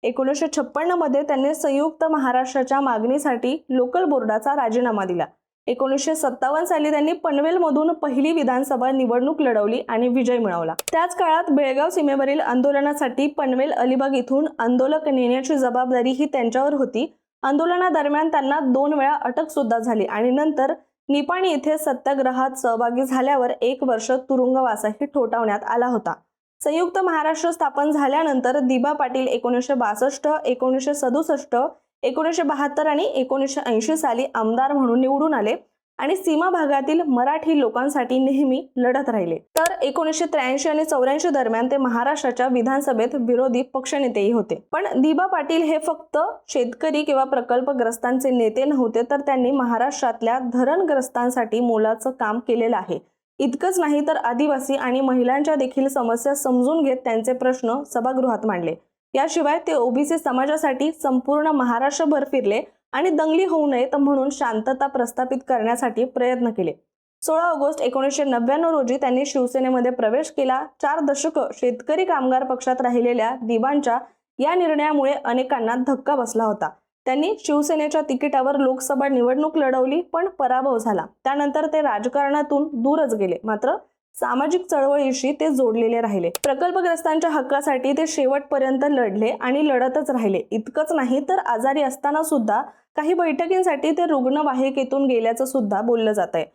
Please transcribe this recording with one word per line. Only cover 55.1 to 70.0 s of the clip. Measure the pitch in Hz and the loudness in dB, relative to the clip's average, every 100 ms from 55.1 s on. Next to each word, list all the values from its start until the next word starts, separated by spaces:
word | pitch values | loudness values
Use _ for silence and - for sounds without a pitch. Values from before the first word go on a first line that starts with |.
| 254 247 269 294 | 2 2 2 2
देखील | 302 254 262 269 | 0 0 0 0
समस्या | 269 233 233 277 | 0 0 0 0
समजून | 277 269 247 247 330 | -2 0 2 2 2
घेत | 277 254 | 2 0
त्यांचे | 254 226 226 | 0 -2 0
प्रश्न | 254 262 254 240 247 285 | 0 0 0 -2 -4 -4
सभागृहात | 247 233 262 262 214 220 | -4 -2 0 0 0 -2
मांडले. | 185 170 165 _ _ _ | -2 -4 -6 _ _ _
याशिवाय | - 302 320 294 320 320 | -2 0 0 2 0 0
ते | |
ओबीसी | 311 240 240 285 330 | 0 2 0 0 0
समाजासाठी | 311 254 277 311 302 254 294 | 0 -2 0 0 0 0 -2
संपूर्ण | 320 285 254 247 294 311 | -2 0 0 0 0 2
महाराष्ट्रभर | 294 247 240 269 285 320 294 | 2 0 0 0 0 0 0
फिरले | 285 277 214 214 302 _ _ | 0 0 0 -2 -4 _ _
आणि | 262 349 | -2 0
दंगली | 311 311 330 | 2 2 2
होऊ | 381 320 294 | 2 2 2
नयेत | 254 254 294 | 0 0 2
म्हणून | 277 277 269 | 2 2 0
शांतता | 277 262 220 220 262 277 | -2 -2 -2 -2 -2 -2
प्रस्थापित | 269 233 240 254 262 - | -2 -4 -2 -4 -4 -2
करण्यासाठी | 254 220 240 254 226 | 0 0 0 -2 -2
प्रयत्न | 254 - 247 254 240 | -2 0 0 0 -2
केले. | 220 170 - _ _ _ _ | -2 -4 -4 _ _ _ _
सोळा | - 320 | -2 0
ऑगस्ट | 349 311 285 302 | 0 0 -2 0
एकोणीसशे | 247 254 269 277 | -2 0 -2 0
नव्याण्णव | 285 240 233 285 330 | 0 0 0 2 2
रोजी | 320 247 262 | 0 0 0
त्यांनी | 269 247 285 | 0 0 0
शिवसेनेमध्ये | 277 247 262 254 254 247 | 0 0 0 0 2 0
प्रवेश | 254 | 0